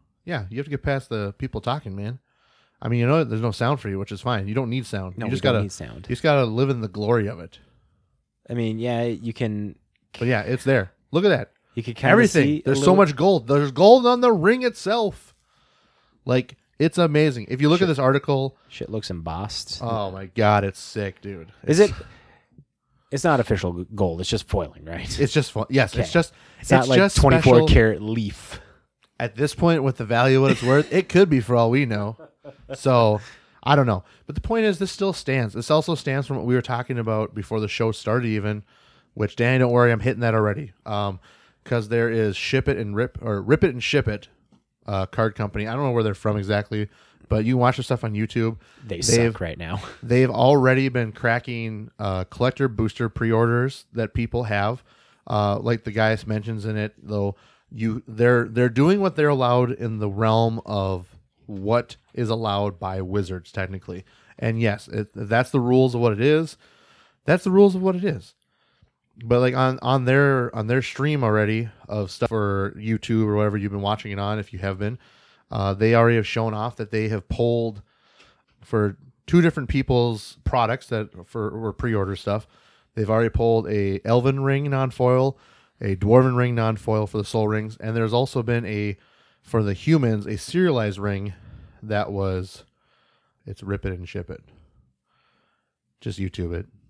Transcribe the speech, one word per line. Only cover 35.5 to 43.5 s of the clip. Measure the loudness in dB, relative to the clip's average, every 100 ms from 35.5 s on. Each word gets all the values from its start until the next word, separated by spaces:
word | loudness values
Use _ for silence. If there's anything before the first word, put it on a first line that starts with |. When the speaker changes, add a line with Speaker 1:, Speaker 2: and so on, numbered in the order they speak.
Speaker 1:
This | -4 2
also | 2 2
stands | -4 -4 -4 -4
from | -4
what | 0
we |
were | 0
talking | 0 -6 -4 -6
about | -2 -2 -4
before | -8 -6 -4
the | -4
show | -2 -2
started | -2 -2 -2 0
even, | -2 -4 -6 -10 _ _ _ _
which, | -6 -4 0
Danny, | 2 4
don't | 4
worry, | 4 4
I'm | 4
hitting | 0 0
that | 0
already. | 2 0 -2 -8 _
Um, | -8 -6 -4 -8 _ _ _ _
'cause | -4 -4 -2
there | 0 0
is | 0 0 -2
Ship | -2 -2 0
It | -2
and | -2 -4
Rip, | -4 -6
or | -6 -2
Rip | 2